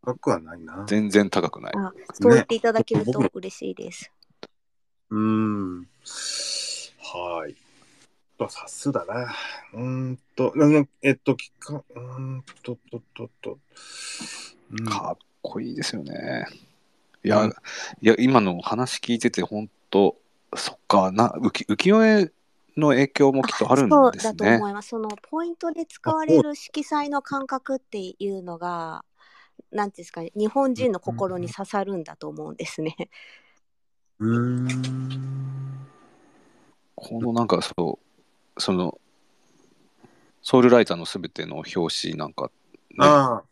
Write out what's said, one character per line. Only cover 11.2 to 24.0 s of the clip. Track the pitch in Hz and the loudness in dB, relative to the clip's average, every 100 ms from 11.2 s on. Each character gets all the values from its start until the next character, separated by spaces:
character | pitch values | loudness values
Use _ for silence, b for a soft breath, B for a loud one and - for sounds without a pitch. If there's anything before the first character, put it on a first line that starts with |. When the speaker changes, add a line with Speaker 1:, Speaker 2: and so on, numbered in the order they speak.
| - 120 | 0 -2
Speaker 1:
き | - | -4
か-、 | _ - 147 - - | _ -12 -12 -12 -16
う | |
ー | 123 127 | -14 -10
ん | 131 131 - - | -10 -10 -14 -18
と、 | - 120 _ | -12 -12 _
と、 | 120 _ - | -16 _ -16
と、 | - _ | -16 _
と。 | - - _ B B B B B B B B _ _ | -14 -14 _ B B B B B B B B _ _
う | 110 | -8
ん。 | 113 | -6
Speaker 2:
か | 107 - - | -6 -6 -8
っ | _ _ | _ _
こ | - - | -10 -8
い | 123 | -8
い | 127 | -6
で | |
す | - 104 | -6 -8
よ | |
ね。 | 73 - - 64 50 b b b _ _ _ _ | -10 -10 -8 -8 -8 b b b _ _ _ _
い | - | 2
や、 | 104 | 2
Speaker 1:
う | 110 | 2
ん。 | |
Speaker 2:
い | - B B B - | -2 B B B 2
や、 | 110 113 | 4 6
今 | 127 131 | 6 6
の | 98 87 | 4 -2
お | |
話 | - 110 127 - | -4 -4 -4 -6
聞 | - | -4
い | 117 | 0
て | 120 | 2
て、 | - | 2
ほ | 90 104 | 0 -6
ん | 107 _ _ | -10 _ _
と、 | 98 98 - _ _ _ - | 6 6 4 _ _ _ -8
そ | - | -8
っ | - _ | -12 _
か、 | 101 95 | 4 4
な、 | 95 117 - | 4 2 2
浮 | - | -2
き-、 | - - | -2 -4
浮 | 104 180 | 0 4
世 | 214 220 | 6 8
絵 | 214 170 _ _ _ _ - | 6 2 _ _ _ _ 0
の | 151 | 4
影 | 131 139 | 4 2
響 | - 139 | 6 4
も | 135 | 6
き | 127 | -2
っ | - | -2
と | 107 | 4
あ | 131 | 4
る | |
ん | 156 | 8
で | |
す | |
ね。 | |
Speaker 3:
あ、 | 294 | 8